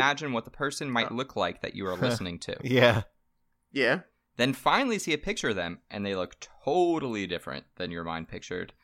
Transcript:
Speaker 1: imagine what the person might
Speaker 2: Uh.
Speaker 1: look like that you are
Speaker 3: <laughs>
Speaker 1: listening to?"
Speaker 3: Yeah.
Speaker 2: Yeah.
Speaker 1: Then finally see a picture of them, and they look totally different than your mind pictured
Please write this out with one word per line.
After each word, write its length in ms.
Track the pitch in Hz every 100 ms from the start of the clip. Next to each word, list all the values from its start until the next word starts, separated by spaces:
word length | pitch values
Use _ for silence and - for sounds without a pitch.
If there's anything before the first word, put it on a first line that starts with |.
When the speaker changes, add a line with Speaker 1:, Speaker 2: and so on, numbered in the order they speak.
Speaker 1:
imagine 340 | 135 143 151
what 100 | 117
the 60 | -
person 400 | - 143 139 147
might 200 | 120 -
Speaker 2:
Uh. 40 |
Speaker 1:
look 200 | 117 135
like 280 | - 90 87
that 120 | -
you 120 | - 95
are 100 | 90
Speaker 3:
<laughs> 240 | 123 120
Speaker 1:
listening 180 | 92 85
to?" 180 | - 98
Speaker 3:
Yeah. 420 | 131 127 120 107 - _ _ _ _ _ _
Speaker 2:
Yeah. 280 | 139 120 143 - _ _ -
Speaker 1:
Then 160 | 123
finally 460 | 135 - 180 269 214
see 160 | -
a 40 | 147
picture 300 | - 220 135
of 80 | 98
them, 240 | 85 90 _
and 140 | 104
they 100 | 101
look 220 | 95 90 - - -
totally 640 | - 175 175 160 139 107 95
different 380 | 85 - 69 - -
than 140 | 90
your 140 | 85
mind 240 | 82 82 80
pictured 460 | - - 90 90 -